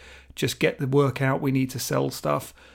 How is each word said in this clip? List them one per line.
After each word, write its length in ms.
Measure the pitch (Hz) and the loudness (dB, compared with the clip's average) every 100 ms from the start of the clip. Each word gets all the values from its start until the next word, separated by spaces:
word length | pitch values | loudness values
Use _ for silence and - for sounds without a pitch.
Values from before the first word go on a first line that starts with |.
| - - - - | -20 -20 -16 -4
"Just 240 | 131 - | -4 0
get 200 | 160 - | 0 0
the 80 | 135 | 0
work 340 | 139 139 131 | 4 4 2
out, 200 | 135 135 | 0 0
we 100 | 139 | 2
need 180 | 135 131 | 0 0
to 80 | 123 | -4
sell 300 | - 135 135 | -2 -2 -2
stuff." 440 | - - - - - - | -2 -2 -2 -4 -18 -20